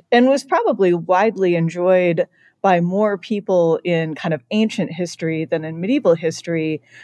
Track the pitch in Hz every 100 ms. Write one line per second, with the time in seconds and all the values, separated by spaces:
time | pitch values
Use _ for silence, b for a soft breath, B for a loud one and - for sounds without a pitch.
0 | - 240 254 269 - 453 453 202 185 175
1 | 165 185 220 190 185 170 165 175 180 185
2 | 175 165 - b b _ 196 175 175 190
3 | 214 202 - 208 196 185 165 165 180 165
4 | 160 147 170 151 - 214 220 - 175 165
5 | 175 - 165 156 160 165 156 160 190 285
6 | 202 170 165 165 - 165 156 156 B B